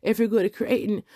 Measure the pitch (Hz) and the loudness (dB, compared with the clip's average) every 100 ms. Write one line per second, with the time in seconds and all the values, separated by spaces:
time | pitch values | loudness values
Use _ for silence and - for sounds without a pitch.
0 | - 220 226 214 190 - 220 247 202 202 | -2 0 2 2 0 -2 -2 -2 0 -4
1 | - | -6